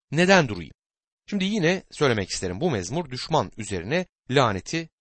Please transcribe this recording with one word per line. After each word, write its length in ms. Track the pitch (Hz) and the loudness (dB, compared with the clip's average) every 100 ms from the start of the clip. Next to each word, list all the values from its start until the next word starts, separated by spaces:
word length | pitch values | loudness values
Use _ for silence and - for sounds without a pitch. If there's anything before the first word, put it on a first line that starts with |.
| _ | _
neden 380 | 143 180 190 135 | 2 6 6 4
durayım?" 260 | 95 78 - _ _ _ _ - | -2 -10 -16 _ _ _ _ -8
Şimdi 180 | 202 | -4
yine 380 | 190 220 160 185 - | -2 0 2 0 -4
söylemek 400 | - 143 110 92 | 0 2 2 -2
isterim, 300 | - 90 92 | -4 -4 -2
bu 100 | 170 | -2
mezmur 400 | 110 90 147 151 | -2 -2 -6 -6
düşman 420 | 127 - 156 95 - | -10 0 0 0 -4
üzerine 500 | 107 117 90 170 180 _ - | -6 -6 -2 -4 -4 _ -2
laneti 580 | 131 123 95 - 165 165 _ | 2 2 0 -4 -6 -6 _